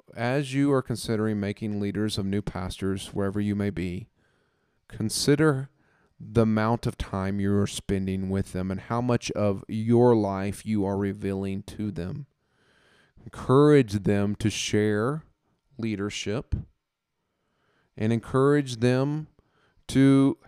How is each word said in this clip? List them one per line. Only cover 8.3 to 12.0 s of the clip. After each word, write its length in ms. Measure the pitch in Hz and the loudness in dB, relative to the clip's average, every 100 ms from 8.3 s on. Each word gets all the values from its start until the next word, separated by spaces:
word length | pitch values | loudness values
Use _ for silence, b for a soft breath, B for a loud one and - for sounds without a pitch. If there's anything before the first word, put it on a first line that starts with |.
| 98 - | -2 -4
them 180 | 92 92 | -4 -4
and 80 | 95 | -6
how 220 | - 117 | -4 -2
much 280 | 123 120 - | 0 0 0
of 340 | - 104 95 - | -2 0 -2 -6
your 480 | 110 110 117 123 117 | -4 2 6 6 6
life 500 | 101 98 101 98 104 | 2 -2 -4 -6 -4
you 200 | 107 95 | 0 0
are 120 | 98 | 0
revealing 640 | 101 104 98 98 98 98 | -2 -2 -4 -4 -4 -6
to 280 | - - 107 | -10 -10 -8
them. 340 | 92 | -8